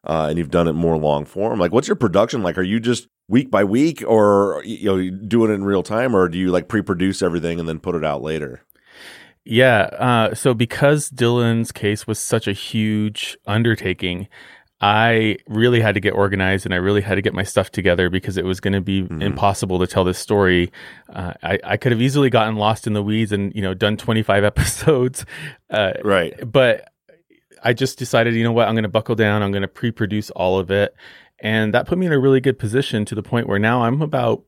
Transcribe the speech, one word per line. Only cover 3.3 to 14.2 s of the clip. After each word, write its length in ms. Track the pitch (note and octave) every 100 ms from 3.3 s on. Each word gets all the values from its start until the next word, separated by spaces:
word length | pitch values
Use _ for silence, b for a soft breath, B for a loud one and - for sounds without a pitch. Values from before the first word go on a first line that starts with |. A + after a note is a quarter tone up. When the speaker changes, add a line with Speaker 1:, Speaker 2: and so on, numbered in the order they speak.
| A#2 C3
Speaker 1:
by 140 | G2+
week, 380 | G2+ A#2 D#3+ D3+ -
or, 560 | A2+ G#2 G2+ G2+ D2+
you 220 | - A2+ G2+
know, 240 | F#2+ F#2 F#2+ G#2
doing 240 | A#2 A2
it 40 |
in 100 | G#2
real 180 | G2 G2
time, 320 | E2+ G#2+ C3 G#2
or 120 | F2+
do 100 | F2
you, 120 | F#2
like, 180 | F2+ E2
pre-produce 520 | A2 G2 F2+ F#2+ F#2
everything 400 | F#2 E2+ E2 E2+
and 80 | E2
then 100 | D#2+
put 160 | F#2
it 100 | F2
out 180 | D2+ D2
later? 400 | C#2+ D#2+ C#2+ B1 _ B B B B B B B
Speaker 2:
Yeah. 460 | - A2+ C3 A2+ F2+ -
Uh, 360 | B2 A#2+ A2
so 200 | G#2+ C3+
because 560 | A2+ A#2+ - C#3+ D3+ -
Dylan's 600 | B2+ A#2 A#2+ A#2 A2+ A2+
case 340 | - G#2 G#2 -
was 120 | G#2+
such 300 | - A2+ G#2+
a 40 |
huge 840 | G2 - A2+ G#2+ G#2+ G#2+ G#2 - - -
undertaking, 840 | G#2 A#2 A2 F#2+ F#2 F2+ F2+